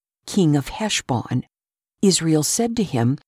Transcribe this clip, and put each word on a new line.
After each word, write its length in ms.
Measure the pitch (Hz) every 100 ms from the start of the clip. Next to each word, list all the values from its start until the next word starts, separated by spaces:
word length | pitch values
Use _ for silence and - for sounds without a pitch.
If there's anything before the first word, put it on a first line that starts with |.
| _ _ -
king 280 | - 165 147
of 140 | 131
Heshbon. 760 | - 214 - - 123 - 123 - _ _ _ _ _
Israel 400 | 202 180 160 156
said 340 | 151 - 233 233
to 60 |
him, 360 | 190 123 117 143